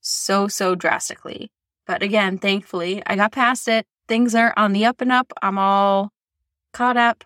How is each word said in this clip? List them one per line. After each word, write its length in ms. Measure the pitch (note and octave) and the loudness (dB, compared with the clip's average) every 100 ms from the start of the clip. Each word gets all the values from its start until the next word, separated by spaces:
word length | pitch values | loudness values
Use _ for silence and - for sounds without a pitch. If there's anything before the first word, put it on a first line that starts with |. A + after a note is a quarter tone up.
so, 480 | - - - G3 G3+ | -6 -6 0 0 0
so 260 | - F#3+ | -2 -2
drastically. 760 | F3+ - - - - - - - _ _ _ - | 0 -2 -4 -6 -12 -14 -14 -14 _ _ _ -8
But 160 | F#3 | -4
again, 340 | G3+ G#3+ G3 F#3 | 0 0 0 0
thankfully, 640 | G3+ G3 - F#3 F3 G3 - | -2 -2 -2 -6 -4 -6 -4
I 80 | |
got 160 | G3 G#3 | 0 0
past 380 | C4+ B3 B3+ - | 2 0 0 0
it. 180 | A3+ - _ - | -2 -2 _ -4
Things 260 | A3+ A#3+ | 0 2
are 200 | A3+ A#3 - | 4 2 2
on 160 | G#3+ | 2
the 140 | G3 A3+ | 2 2
up 140 | B3 | 0
and 120 | B3+ | 0
up. 200 | B3+ B3+ - | 0 0 -4
I'm 160 | G3 G3 | -4 0
all 540 | G3 G3 G3+ G3 G3+ _ _ _ _ _ _ | 2 2 2 2 -2 _ _ _ _ _ _
caught 240 | - B3 A#3+ | -2 0 2
up. 260 | A#3 A3 | 2 0